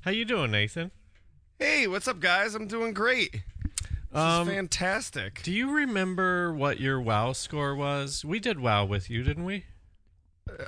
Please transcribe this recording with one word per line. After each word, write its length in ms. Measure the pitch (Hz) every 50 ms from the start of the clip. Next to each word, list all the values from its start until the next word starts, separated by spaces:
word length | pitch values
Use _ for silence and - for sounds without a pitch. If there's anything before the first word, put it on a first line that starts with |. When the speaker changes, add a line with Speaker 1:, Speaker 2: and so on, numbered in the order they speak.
Speaker 1:
How 100 | - 180
you 140 | 202 226 233
doing, 260 | 214 247 196 143 117
Nathan? 400 | 107 104 104 104 - 165 165 190 - - - - - _ - - - - - _ _
Speaker 2:
Hey, 300 | - 262 294 311 294 247
what's 220 | 196 180 202 - 254
up, 100 | 233 175
guys? 380 | 165 180 175 190 302 226 208
I'm 100 | 220 220
doing 260 | 196 220 233 226 226
great. 380 | 208 196 214 240 254 247 185 - - 104 - - - - - - - - - - - - - -
This 100 | - 147
Speaker 1:
Um, 280 | 160 165 165 170 175 175
Speaker 2:
is 60 | 196
fantastic. 840 | 196 190 165 - - 180 185 196 233 - - - - 98 101 - - -
Speaker 1:
do 80 | 170
you 180 | 185 220 254 269
remember 840 | 294 302 285 254 220 196 185 185 185 180 190 185 180 180 175 170
what 280 | 160 147 139 143 - -
your 200 | 131 135 135 131
wow 320 | 123 110 107 104 113 123
score 440 | 131 - - - 156 147 143 139 139
was? 480 | 139 143 143 143 143 139 139 139 - -
We 160 | 151 185 226
did 180 | 202 254 202 143
wow 260 | 123 117 107 104 101
with 240 | 98 104 98 90 -
you, 140 | 117 117
didn't 220 | 127 143 147 160 170
we? 200 | 185 202 196 - - - - - - - _ _ _ _ _ _ _ _ _ _ - - - -